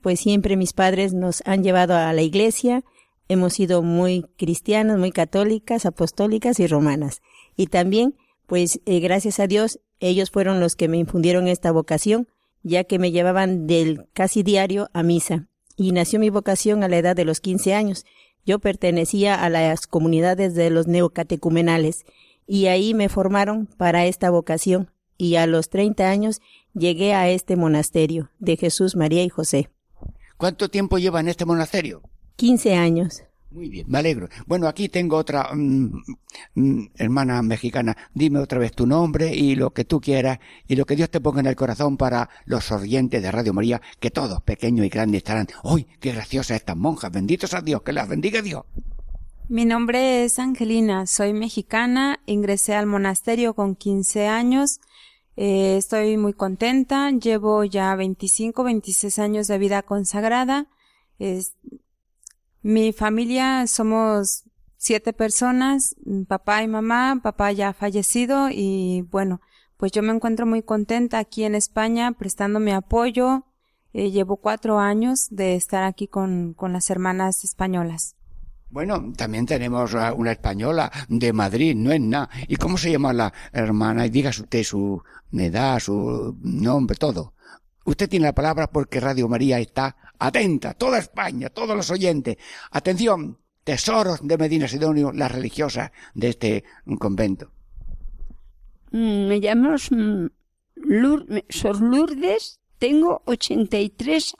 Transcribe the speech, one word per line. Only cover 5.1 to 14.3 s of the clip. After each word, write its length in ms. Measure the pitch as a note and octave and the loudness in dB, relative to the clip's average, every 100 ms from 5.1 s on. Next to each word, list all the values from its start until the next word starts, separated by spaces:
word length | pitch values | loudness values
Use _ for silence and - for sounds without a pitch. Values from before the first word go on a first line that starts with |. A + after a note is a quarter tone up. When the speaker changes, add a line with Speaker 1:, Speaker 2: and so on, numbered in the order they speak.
Speaker 1:
católicas, 720 | F3+ E3 G3 G#3 A3 - A3+ F#3+ | 0 0 2 2 0 -2 -2 -2
apostólicas 760 | - E3 - G#3 G#3+ A#3+ A#3+ | -2 -2 0 0 2 0 2
y 80 | E3+ | 2
romanas. 540 | D3+ D3 C#3+ C#3+ - _ _ - - | 4 2 2 -4 -8 _ _ -12 -4
Y 120 | F#3+ | 0
también, 480 | F#3 F3+ G#3 B3 - _ _ - | 2 2 2 2 0 _ _ -4
pues, 360 | F3+ F3 - - | 0 0 -2 0
eh, 140 | F3+ | 0
gracias 400 | F3 F#3+ G#3 G3+ | 2 0 0 0
a 80 | G3+ | 2
Dios, 320 | G#3 A3 - _ - | 2 0 -4 _ -4
ellos 300 | F3+ F3+ F#3+ | 0 0 0
fueron 280 | G3+ F#3+ F#3+ | 0 2 2
los 160 | E3+ - | 2 0
que 140 | E3 | 0
me 80 | E3+ | 0
infundieron 500 | E3 - E3+ F3+ F3+ | 0 2 2 4 2
esta 240 | F3+ E3+ | 0 2
vocación, 560 | D#3+ D#3 D#3 G#3+ A3 A#3+ _ _ _ | 2 2 0 2 0 -2 _ _ _
ya 220 | E3+ F3 | -2 0
que 160 | F3+ F#3+ | 0 0
me 120 | F3+ | 2
llevaban 560 | E3+ F3 F#3 F#3+ F#3 D#3 | 2 2 2 2 0 2
del 420 | E3+ D#3+ D3+ - | 4 4 0 -6
casi 320 | - F#3 | -2 0